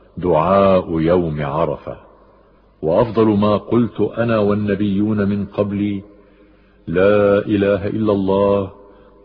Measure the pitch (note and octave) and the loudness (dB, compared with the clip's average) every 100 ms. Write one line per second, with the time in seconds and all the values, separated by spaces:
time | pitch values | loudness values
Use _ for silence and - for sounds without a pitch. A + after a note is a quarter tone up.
0 | _ - F2+ D#2 E2+ G2 G2 F#2 - D#2+ | _ -6 0 2 2 4 4 2 0 -2
1 | D#2+ F2+ E2 D2+ C#2+ D2+ D#2 C2 - - | 0 0 0 -4 -4 -4 -4 -6 -12 -16
2 | - - _ _ _ _ _ _ D#2 F#2+ | -18 -20 _ _ _ _ _ _ -2 0
3 | A#2+ G#2+ A2 G2+ G#2 G2+ - A#2+ A2 - | 0 2 2 2 2 0 0 0 0 -2
4 | G#2+ - A#2 A2 G2+ G#2 G#2 G2 G#2 G2 | -4 -2 -2 0 0 0 -2 -2 -2 -2
5 | G#2+ G#2+ G2 G2+ G2 - G2+ G2+ G#2 G2 | -2 -2 -2 -4 -4 -4 -4 -4 -4 -6
6 | - - _ _ _ _ _ _ - E2+ | -12 -20 _ _ _ _ _ _ -4 2
7 | G2 G#2 G2+ G2+ - G2+ G2+ G2+ G2+ A2 | 4 4 4 2 0 0 0 0 -2 -2
8 | G#2+ G2+ F#2+ G2 G2+ G2+ F#2+ - - - | 0 0 0 0 2 0 -4 -10 -20 -20
9 | - - | -20 -8